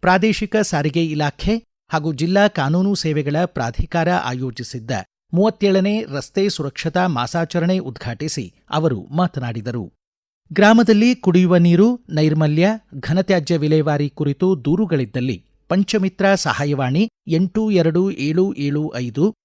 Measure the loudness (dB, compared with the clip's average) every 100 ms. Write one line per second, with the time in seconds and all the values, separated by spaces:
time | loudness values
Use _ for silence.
0 | 2 2 2 -2 -2 -2 -2 -2 -2 -2
1 | -2 -2 -4 -4 -4 -4 _ _ _ -4
2 | -4 -4 0 2 2 0 0 0 0 0
3 | -2 -2 -2 -2 -2 -4 -6 -4 -4 0
4 | 0 0 -2 -6 -6 -8 -12 -12 -8 -8
5 | -8 _ _ 0 0 2 0 2 2 -2
6 | -4 -8 -6 -2 -2 -2 -8 -6 -4 -2
7 | -2 -2 -4 -4 -2 -2 0 -2 -4 -10
8 | -10 -8 -6 -8 -10 _ _ -2 -2 -2
9 | -6 -2 -2 -2 -6 -8 -8 -8 -10 _
10 | _ _ _ _ _ 4 6 6 6 6
11 | 4 2 2 4 4 6 6 6 4 2
12 | -6 0 0 2 2 2 2 0 _ -12
13 | -2 -2 2 0 0 -2 2 2 2 -2
14 | -4 -2 -4 0 0 0 0 0 0 -2
15 | -2 -4 -6 -6 _ _ _ -2 0 0
16 | -2 0 2 2 0 -2 -2 -2 0 0
17 | -2 _ -4 -2 0 0 0 2 2 2
18 | -2 -2 -2 0 0 -2 -4 -2 -4 -6
19 | -6 -2 -2 -2